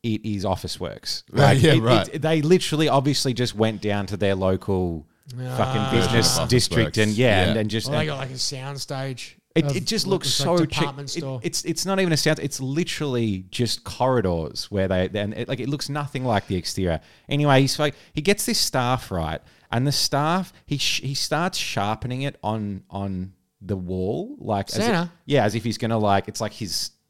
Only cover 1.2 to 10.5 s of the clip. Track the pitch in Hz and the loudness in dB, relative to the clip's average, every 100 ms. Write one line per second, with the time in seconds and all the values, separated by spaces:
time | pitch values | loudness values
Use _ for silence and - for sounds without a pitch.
1.2 | _ 113 139 135 156 131 113 113 - 160 | _ 4 6 8 6 6 6 4 4 -2
2.2 | 156 160 151 180 - 151 156 135 135 139 | 0 2 6 4 4 2 4 4 2 0
3.2 | 139 117 123 104 110 104 104 101 95 101 | 0 0 -2 2 0 2 -2 -2 -2 0
4.2 | 98 95 95 95 - 95 90 82 - _ | 2 2 2 0 0 0 0 -4 -10 _
5.2 | - 123 127 127 107 - 107 - 92 117 | -16 -12 -6 -2 0 0 2 2 4 4
6.2 | 107 - - 123 - 87 107 110 107 107 | 2 0 2 2 4 2 0 2 2 4
7.2 | 123 98 90 110 107 110 107 147 156 139 | 4 6 4 2 0 -2 -2 -2 -2 -6
8.2 | 131 127 - 139 135 139 - 139 135 123 | -8 -6 -6 -6 -10 -10 -8 -6 -6 -8
9.2 | - - _ 165 143 131 117 220 185 190 | -14 -18 _ 0 0 -2 -2 -2 0 0
10.2 | 139 135 139 | 0 0 2